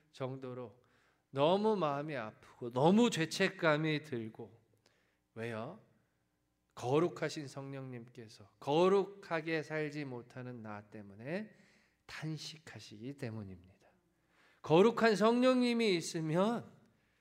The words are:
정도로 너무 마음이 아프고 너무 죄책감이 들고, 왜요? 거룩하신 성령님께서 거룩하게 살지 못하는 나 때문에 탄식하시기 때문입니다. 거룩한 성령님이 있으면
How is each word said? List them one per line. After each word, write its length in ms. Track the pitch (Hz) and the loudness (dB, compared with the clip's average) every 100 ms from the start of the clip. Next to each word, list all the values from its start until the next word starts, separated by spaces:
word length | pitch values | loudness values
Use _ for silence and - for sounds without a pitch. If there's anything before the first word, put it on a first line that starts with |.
| _ | _
정도로 640 | - 131 131 127 123 117 - _ _ _ _ _ | -8 -8 -6 -10 -10 -12 -16 _ _ _ _ _
너무 460 | 131 151 202 220 208 | 2 4 4 2 2
마음이 400 | 151 143 156 135 | 0 -2 -6 -8
아프고 560 | 110 - - - 120 | -8 -14 -20 -12 -4
너무 380 | 127 156 208 240 | 4 6 6 4
죄책감이 960 | 160 160 - 185 185 165 151 160 151 | 2 -2 0 -2 2 2 2 2 -2
들고, 540 | 151 117 110 110 104 - _ _ _ _ _ _ _ | -4 -8 -8 -12 -18 -20 _ _ _ _ _ _ _
왜요? 460 | 113 117 110 127 214 _ _ _ _ _ _ _ _ _ | -10 -8 -6 -8 -12 _ _ _ _ _ _ _ _ _
거룩하신 720 | - 120 147 175 - 151 160 135 | -8 0 2 2 -2 -6 -6 -10
성령님께서 1040 | 143 139 135 131 123 117 - 110 - 101 _ | -12 -12 -12 -12 -14 -14 -18 -20 -20 -20 _
거룩하게 1040 | 139 151 185 196 190 - - 165 160 160 | 0 4 6 4 0 -8 -6 -6 -2 -4
살지 420 | 143 156 151 147 | -4 -4 -4 -6
못하는 580 | 139 123 120 131 123 120 | -8 -10 -12 -14 -12 -12
나 180 | 107 104 | -12 -12
때문에 720 | 104 110 101 98 127 185 214 - _ _ _ _ - | -14 -18 -18 -14 -8 -8 -8 -18 _ _ _ _ -20
탄식하시기 1080 | - 156 151 - - - 110 - 107 123 139 | -10 -8 -8 -12 -16 -20 -20 -18 -14 -14 -8
때문입니다. 520 | 120 110 98 90 92 _ _ _ _ _ _ _ _ _ | -8 -8 -10 -14 -20 _ _ _ _ _ _ _ _ _
거룩한 540 | - 160 226 - 226 196 | 4 8 8 6 4 4
성령님이 760 | 220 240 254 254 247 233 220 175 | 4 6 4 4 2 2 2 2
있으면 760 | - 165 160 170 208 233 - - _ _ _ _ | -2 -4 0 2 2 0 -6 -20 _ _ _ _